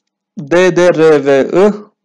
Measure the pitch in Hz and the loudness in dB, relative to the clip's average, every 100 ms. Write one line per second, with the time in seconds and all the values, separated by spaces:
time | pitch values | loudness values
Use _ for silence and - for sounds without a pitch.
0 | _ _ _ - 139 170 185 170 180 151 | _ _ _ -16 -4 0 0 2 0 2
1 | 160 147 139 139 - 175 208 208 - _ | 2 2 0 -2 0 0 0 -2 -12 _